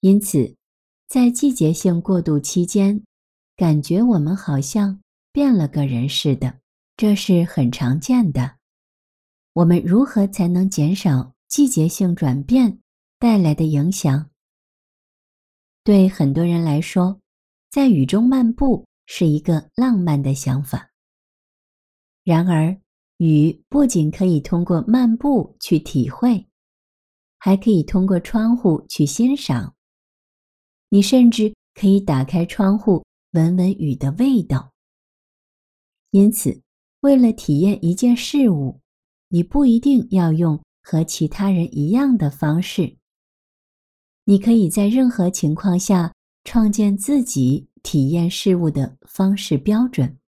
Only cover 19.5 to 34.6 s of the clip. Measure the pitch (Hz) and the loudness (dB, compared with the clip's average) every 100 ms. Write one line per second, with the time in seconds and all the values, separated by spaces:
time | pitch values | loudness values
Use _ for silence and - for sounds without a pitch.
19.5 | 160 156 - 254 220 175 143 139 139 - | -4 -4 -4 -2 0 0 -2 -2 -4 -4
20.5 | 131 139 - - _ _ _ _ _ _ | -6 -6 -10 -12 _ _ _ _ _ _
21.5 | _ _ _ _ _ _ _ - 165 180 | _ _ _ _ _ _ _ -2 0 2
22.5 | 160 160 190 _ _ _ _ 165 151 156 | 0 -2 -4 _ _ _ _ 2 4 2
23.5 | - _ 285 277 185 151 - 185 160 - | -2 _ 0 0 0 -2 -2 0 0 -2
24.5 | 170 175 170 - 247 247 226 294 262 151 | -4 -2 -4 0 0 0 0 0 -2 -4
25.5 | _ - 160 - 143 123 - 247 214 - | _ -2 -2 -2 -4 -4 -2 0 0 -4
26.5 | _ _ _ _ _ _ _ _ _ - | _ _ _ _ _ _ _ _ _ 0
27.5 | 196 214 190 151 185 190 180 - 226 220 | 0 2 0 0 -2 0 -2 -2 -2 0
28.5 | 240 196 180 - - 147 - 247 277 - | 0 0 -2 -4 -2 -2 0 0 0 -4
29.5 | 123 - _ _ _ _ _ _ _ _ | -6 -6 _ _ _ _ _ _ _ _
30.5 | _ _ _ _ 202 202 262 240 226 214 | _ _ _ _ 2 4 6 6 4 -2
31.5 | - _ - 202 196 196 165 - 175 170 | -4 _ -2 2 2 2 -2 0 -2 -2
32.5 | - 196 202 214 170 - _ _ 165 165 | 0 0 2 0 0 -2 _ _ 0 2
33.5 | 180 180 196 147 131 139 165 262 254 170 | 2 0 -2 -4 -4 -4 -2 0 0 0
34.5 | 139 | -6